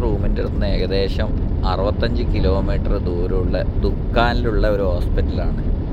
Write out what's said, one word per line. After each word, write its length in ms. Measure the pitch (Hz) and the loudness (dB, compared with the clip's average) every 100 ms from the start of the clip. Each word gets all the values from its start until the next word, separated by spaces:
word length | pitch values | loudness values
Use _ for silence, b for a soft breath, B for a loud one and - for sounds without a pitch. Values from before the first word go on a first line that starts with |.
റൂമിൻ്റെ 360 | 120 101 - - | 0 0 0 0
അടുത്ത് 140 | - - | -2 -2
നിന്ന് 120 | 101 92 | 0 0
ഏകദേശം 520 | 90 98 95 104 107 - - - 95 | 0 0 0 0 0 0 -2 0 0
അറുപത്തഞ്ച് 520 | 92 101 98 117 117 104 | 0 0 0 0 0 0
കിലോമീറ്റർ 600 | 98 95 95 95 98 98 104 95 | 2 2 2 0 0 0 0 -2
ദൂരമുള്ള 520 | 87 90 92 92 92 90 - | -2 0 0 0 0 -2 0
ദുക്കാനിലുള്ള 800 | 104 - - 120 120 117 120 104 107 | 0 0 -2 0 2 2 0 2 2
ഒരു 100 | 101 95 | 2 0
ഹോസ്പിറ്റലാണ്. 720 | 87 87 101 92 92 85 - - - - | 0 0 0 0 0 -2 -2 0 -2 -2